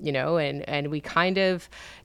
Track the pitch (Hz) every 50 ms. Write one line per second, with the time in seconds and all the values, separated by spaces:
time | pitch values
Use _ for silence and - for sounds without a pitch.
0 | - 156 139 131 131 147 165 170 151 143 139 143 - - 143 147 143 147 151 151
1 | - - - 165 170 185 185 196 190 185 185 175 - - - - - - - -
2 | -